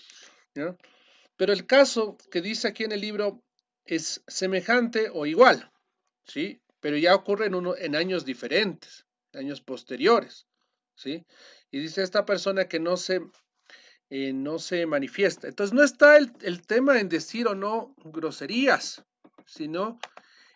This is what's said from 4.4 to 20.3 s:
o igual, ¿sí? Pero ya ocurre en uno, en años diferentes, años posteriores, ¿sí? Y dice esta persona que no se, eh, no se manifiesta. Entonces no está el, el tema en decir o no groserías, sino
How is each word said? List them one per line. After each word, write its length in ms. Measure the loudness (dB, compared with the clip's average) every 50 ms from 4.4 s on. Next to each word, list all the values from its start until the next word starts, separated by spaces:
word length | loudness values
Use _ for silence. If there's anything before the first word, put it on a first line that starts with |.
| -4 -2 -2 -2 0 2 0 2 0 0 -2 -2 -4 -4
o 140 | -4 -6 -4
igual, 440 | -2 6 6 8 6 6 4 -4 _ _ _ _ _ _ _ _ _ _ _ _
¿sí? 380 | -12 -8 -8 -8 -8 -10 _ _ _ _ _
Pero 160 | -4 -2 0
ya 180 | 2 4 4 4
ocurre 300 | 4 4 -2 -2 -2 -2
en 100 | -2 -2
uno, 220 | -2 -4 -4 -6
en 180 | -6 -6 -4 -2
años 300 | -2 -2 -2 -2 -4 -4
diferentes, 800 | -6 -10 -8 -6 -2 0 0 0 -2 -4 -8 -16 -20 -20 -20 _ _ _ _ _ _ -16
años 260 | -12 -10 -10 -10 -12
posteriores, 840 | -12 -12 -12 -12 -10 -12 -6 0 2 4 4 4 2 -4 -18 -20 _ _ _ _ _ _ _ _ _ _ _
¿sí? 320 | -14 -12 -12 -12 -12 _ _ _ -20 -20 -20 -20 _ _ -12
Y 100 | -10 -8
dice 220 | -8 -6 -4 -4
esta 220 | -4 -2 -2 -2 0
persona 440 | 0 -2 -2 -2 -2 0 -2 -2 -2
que 120 | -2 -4
no 160 | -2 -2 -2
se, 240 | -4 -2 -2 -4 -4 -4 -8 _ _ _ _ _ _ _ _ -20 -20 _ -20 _ _ _ -10
eh, 240 | -8 -6 -6 -4
no 260 | -4 -4 -6 -6 -6 -8
se 280 | -6 -4 -4 -2 -2
manifiesta. 600 | 0 -2 -2 -2 -4 -2 0 0 0 0 -4 -14
Entonces 280 | -12 -6 -4 -4 0 4
no 80 | 4
está 340 | 4 4 6 6 8 10 10
el, 160 | 10 8 6 -6 -10
el 260 | -8 -8 -8 -8 _
tema 340 | 0 0 2 4 4 4 2
en 100 | 2 0
decir 380 | -2 -4 -4 -4 -6 -2 -2 -2
o 60 | -2
no 400 | -2 -4 -4 -4 -4 -6 -8 _ _
groserías, 1000 | -20 -12 -10 -6 -6 -6 -8 -8 -10 -6 -4 0 2 2 2 2 0 -8 -14 -16 _ _ _ _ _ -20 _ -20 -20
sino 540 | _ -14 -12 -10 -8 -6 -6 -6 -6 -8 -12 -16 -18 _ -20 _ _